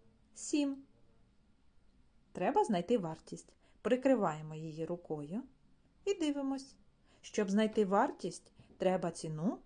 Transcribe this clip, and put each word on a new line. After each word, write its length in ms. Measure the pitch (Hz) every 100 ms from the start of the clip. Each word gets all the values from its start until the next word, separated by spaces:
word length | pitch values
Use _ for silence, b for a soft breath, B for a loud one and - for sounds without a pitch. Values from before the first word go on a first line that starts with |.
| - _ _
сім. 420 | - - 294 277 277 - _ - _ _ _ _ _ _ - - _ _ _ _
Треба 320 | - 190 427
знайти 340 | 370 180 175 240
вартість. 540 | 165 160 - 165 - _ b b
Прикриваємо 720 | 208 254 269 240 180 151 156
її 300 | 156 160 156
рукою 580 | 160 175 - 151 147 208 - - - - _ _
і 100 | 392
дивимось. 640 | 403 302 285 269 269 - - - _ b b
Щоб 300 | - - 196
знайти 340 | 202 220 214
вартість, 680 | 190 202 302 - 185 - - b b -
треба 320 | 180 185 170
ціну 480 | - 160 156 185 370